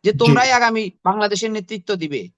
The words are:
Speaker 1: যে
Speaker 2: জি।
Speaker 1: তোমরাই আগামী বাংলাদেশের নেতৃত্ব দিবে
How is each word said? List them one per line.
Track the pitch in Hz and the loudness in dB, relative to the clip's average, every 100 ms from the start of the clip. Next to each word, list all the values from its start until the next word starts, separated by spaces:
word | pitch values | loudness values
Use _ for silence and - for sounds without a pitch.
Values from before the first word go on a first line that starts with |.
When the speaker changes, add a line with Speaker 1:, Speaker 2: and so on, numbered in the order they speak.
Speaker 1:
যে | 190 214 | 0 2
Speaker 2:
জি। | 233 | 4
Speaker 1:
তোমরাই | 247 262 | 4 4
আগামী | 247 233 220 214 _ | 4 2 0 -6 _
বাংলাদেশের | 185 202 208 196 220 | -4 0 -2 -2 -4
নেতৃত্ব | 214 180 220 175 196 | -6 -8 -12 -6 -6
দিবে | 160 139 90 | -4 -8 -10